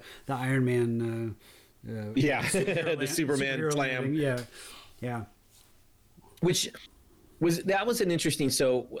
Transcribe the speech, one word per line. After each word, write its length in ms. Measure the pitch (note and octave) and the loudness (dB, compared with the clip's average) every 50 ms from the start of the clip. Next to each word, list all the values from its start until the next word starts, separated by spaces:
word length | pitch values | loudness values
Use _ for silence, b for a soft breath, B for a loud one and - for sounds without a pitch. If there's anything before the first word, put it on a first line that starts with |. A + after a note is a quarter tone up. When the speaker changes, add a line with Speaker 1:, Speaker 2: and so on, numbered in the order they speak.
| B B B B B | B B B B B
Speaker 1:
the 80 | B C3+ | B -4
Iron 320 | A#2+ B2+ C3 C3+ C3 B2+ | -2 0 0 2 2 4
Man, 720 | B2 B2 A#2+ A#2+ A#2 A#2 A#2 A#2 A2+ A2+ A2+ A#2 A2+ G#2+ - B B B B B B B B - A2+ | 4 4 4 4 2 2 0 0 -2 -2 -4 -4 -6 -6 -10 B B B B B B B B -12 -10
uh, 40 | |
uh, 140 | A2 A2 G#2+ G#2 A2 | -8 -8 -6 -4 0
Speaker 2:
Yeah, 260 | C3 D3 D3 C3 A2+ | 0 2 2 0 0
<laughs> 20 | - | -2
Speaker 1:
superhero 400 | - - F#3+ - G3+ F3 E3 D#3 | 0 0 0 0 0 0 0 0
Speaker 2:
the 120 | E3+ D#3+ C#3 | 0 0 -2
Speaker 1:
land-, 120 | C3+ C3 | -2 -2
Speaker 2:
Superman 500 | D#3+ E3+ D#3 C3+ D3 C3+ C#3 C3+ C3+ C3 | -2 0 0 2 2 0 0 0 0 0
Speaker 1:
superhero 120 | D#3 D3+ D3 | 0 0 2
Speaker 2:
slam. 280 | C#3+ C#3 C3+ B2+ B2+ C3 | 2 0 0 0 0 0
Speaker 1:
landing. 100 | C3+ D3 D#3 | 0 0 2
Yeah. 180 | D3 C3+ B2 B2 A#2+ - B B B B B B B B B B | 2 2 0 -2 -4 -8 B B B B B B B B B B
Yeah. 220 | B2 B2 A#2+ A#2 G#2 - - _ _ _ - - - - - - - - - _ _ _ _ - - - - - | -6 -6 -4 -6 -6 -10 -14 _ _ _ -20 -20 -20 -20 -20 -20 -20 -20 -20 _ _ _ _ -20 -20 -20 -6 -2
Speaker 2:
Which 280 | E3 F3+ F3 - - - - - - - - - - - - - - - - - | 0 0 2 0 -2 -4 -8 -12 -20 -20 -20 -20 -20 -20 -20 -20 -20 -18 -4 0
was, 200 | D#3+ E3+ E3 F3+ - | 2 2 2 2 0
that 220 | F#3+ G3 G3 G#3 | 0 0 2 2
was 160 | A#3+ A#3 A#3 | 0 0 2
an 80 | G3+ F3+ | 2 2
interesting, 400 | E3+ D#3+ - D#3+ - - D3 C3 | 2 2 2 0 0 2 2 2
so 380 | - - C#3 B2+ B2+ B2 A#2+ - - - | 2 4 4 4 4 2 0 -4 -8 -8